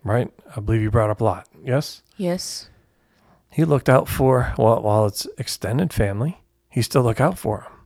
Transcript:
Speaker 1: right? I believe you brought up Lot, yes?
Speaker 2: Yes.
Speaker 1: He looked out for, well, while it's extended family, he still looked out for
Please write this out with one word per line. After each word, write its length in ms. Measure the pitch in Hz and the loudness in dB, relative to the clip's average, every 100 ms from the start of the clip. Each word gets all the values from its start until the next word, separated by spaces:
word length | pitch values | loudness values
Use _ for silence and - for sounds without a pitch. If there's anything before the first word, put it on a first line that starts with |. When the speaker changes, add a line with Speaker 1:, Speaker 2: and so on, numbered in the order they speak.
Speaker 1:
right? 300 | - 117 120 _ - - | 0 -2 -2 _ -14 -10
I 40 | |
believe 200 | 104 113 | -2 0
you 100 | 107 | 2
brought 200 | 113 107 | 2 2
up 100 | 107 | 0
Lot, 260 | 110 90 - 87 | 0 -2 -10 _
yes? 400 | 110 131 151 - _ - | -4 -2 -2 -12 _ -8
Speaker 2:
Yes. 540 | 180 180 - - - _ _ _ _ _ _ _ _ | -4 -4 -8 -12 -16 _ _ _ _ _ _ _ _
Speaker 1:
He 140 | - | -2
looked 240 | 160 139 - | 2 2 4
out 180 | 127 - | 2 2
for, 460 | - 131 127 123 - | 0 2 2 0 2
well, 240 | 113 113 | 2 4
while 220 | 107 104 107 | 2 2 2
it's 200 | - - - | -2 -12 -10
extended 560 | 123 - 87 123 175 | -10 -8 -4 -2 -2
family, 500 | - 101 98 139 - _ _ _ | 0 -2 -2 -4 -6 _ _ _
he 100 | - | -4
still 200 | 113 143 | 0 2
looked 180 | 123 110 | 2 2
out 160 | 143 180 | 0 0
for 280 | - 104 - - | -6 -6 -8 -20